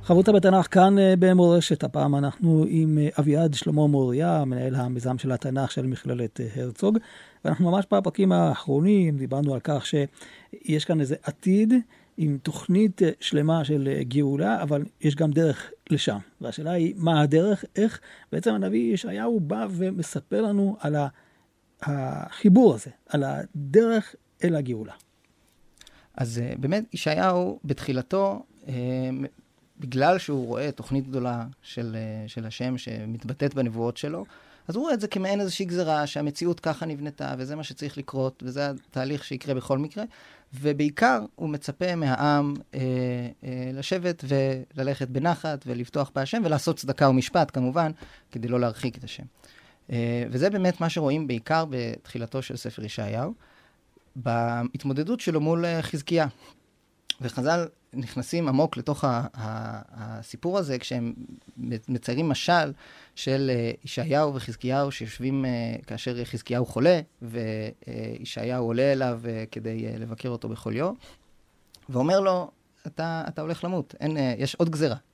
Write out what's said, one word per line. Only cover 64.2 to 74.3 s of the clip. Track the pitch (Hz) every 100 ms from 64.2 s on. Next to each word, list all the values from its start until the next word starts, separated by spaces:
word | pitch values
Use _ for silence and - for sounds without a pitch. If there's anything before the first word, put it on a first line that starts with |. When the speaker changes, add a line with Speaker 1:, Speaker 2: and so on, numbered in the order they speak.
| 151
Speaker 2:
וחזקיהו | 135 110 110 123 135 139
שיושבים, | - 113 - 127 135
אה, | 131 120 117 113 -
כאשר | 107 - 120
חזקיהו | 117 113 - 120 120
חולה, | - 147 175 151 _
וישעיהו | 120 117 110 107 107 - - 117 113 117 120 - 113 127
עולה | 117 117 139
אליו, | 135 127 117 117
אה, | 113 110
כדי, | 110 110 113 113
אה, | 113
לבקר | 113 113 127
אותו | 117 113
בכל | 113 113 110
יום, | 170 247 - - _ _ _ _ _ _ -
ואומר | 123 143 190
לו, | 196 180 180 _ _ _ 160
"אתה, | - 165 165 -
אתה | -
הולך | 156 165
למות, | 175 180 139 -
אין, | 151 156
אה, | 131